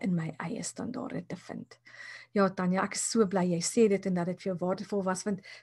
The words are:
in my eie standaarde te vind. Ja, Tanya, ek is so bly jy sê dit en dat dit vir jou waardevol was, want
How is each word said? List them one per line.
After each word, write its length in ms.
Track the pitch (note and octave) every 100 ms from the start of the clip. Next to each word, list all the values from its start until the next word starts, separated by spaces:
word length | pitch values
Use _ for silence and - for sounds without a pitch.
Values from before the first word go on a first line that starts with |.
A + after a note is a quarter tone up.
| -
in 80 |
my 160 | F3 D#3+ D#3+ F3
eie 160 | -
standaarde 600 | F3 - F#3+ - - - F3
te 100 | G3 -
vind. 320 | - - - - - - - - G#3
Ja, 120 | G3
Tanya, 340 | F#3+ F#3 F#3 G3+
ek 120 | -
is 100 | -
so 160 | A#3 G#3
bly 180 | F#3+ F3+
jy 120 | E3+ E3+
sê 220 | - A3
dit 160 | G3 F#3+
en 120 | F3+
dat 80 | F3
dit 140 | F3+
vir 80 | G3
jou 80 | F3+
waardevol 400 | F3+ F#3+ G#3 G3+ F#3
was, 200 | F#3 -
want 160 | G3 - -